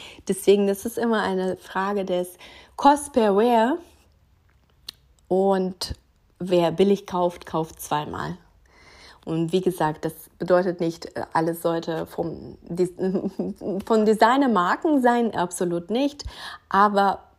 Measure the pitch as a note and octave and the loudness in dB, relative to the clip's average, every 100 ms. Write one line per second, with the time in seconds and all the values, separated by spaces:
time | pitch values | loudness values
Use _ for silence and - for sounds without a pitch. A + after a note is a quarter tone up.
0 | - - - G3 - G3+ G3+ G3 A#3 A3+ | -20 -12 -6 -2 4 4 4 -2 -6 -4
1 | A#3 G#3+ F#3+ F#3+ F#3 F#3 - F#3 G3 G3+ | -2 0 0 -2 -2 -6 -8 -6 -4 -4
2 | F#3+ F3+ F3+ - - - - - C#4 C#4+ | -2 -4 -4 -10 -20 -20 -20 2 4 4
3 | - - G#3+ G3 A#3+ A#3 A3+ E4+ - _ | 2 0 2 4 4 4 2 0 -6 _
4 | _ _ _ _ _ _ _ _ - - | _ _ _ _ _ _ _ _ -20 -20
5 | _ _ - F#3 G3 F#3+ F#3 F#3 - - | _ _ -4 0 2 2 0 -6 -10 -12
6 | _ _ _ - F3+ F3+ E3+ D#3+ G3 G3 | _ _ _ -12 0 2 2 4 2 2
7 | - F3+ F3 F3 - D#3+ D#3+ - - D3 | 0 -2 -2 -2 -8 -6 -6 -8 -6 -6
8 | D3+ F2 D3 F3+ _ _ _ _ - - | -4 -8 -10 -10 _ _ _ _ -20 -20
9 | - - - D#3+ E3 F#3 F#3 F3+ D#3 D#3 | -20 -16 -6 -2 0 0 0 0 -2 -2
10 | D#3+ D#3+ - - F3 F3+ F#3 F3 E3 E3 | -8 -8 -16 -8 2 2 2 -2 -4 -6
11 | - - - - E3 E3+ E3+ E3 E3 D#3+ | -10 -12 -4 -2 -2 -2 -2 -2 -4 -6
12 | E3 - E3+ D#3 C3+ - - F3 F3+ - | -6 -6 -8 -8 -14 -16 -8 -2 -2 -2
13 | F#3+ F#3 F#3+ - F#3 G3 A3 F#3+ - A3 | -4 -2 -4 -6 -8 -8 -6 -6 0 2
14 | G#3+ G#3+ A3 C4 C#4 G#3 F3 B3 E4 D4 | 4 4 4 4 2 2 2 0 0 2
15 | B3 A#3+ A#3 F3+ F3 - F3+ E3+ F3 A3 | 4 2 0 -2 -4 -4 -4 -4 -4 -2
16 | C#4+ - - - - - - F#3+ G#3 G3+ | -2 -4 -16 -14 -16 -18 -2 2 2 4
17 | G3 F#3 - | 0 0 -8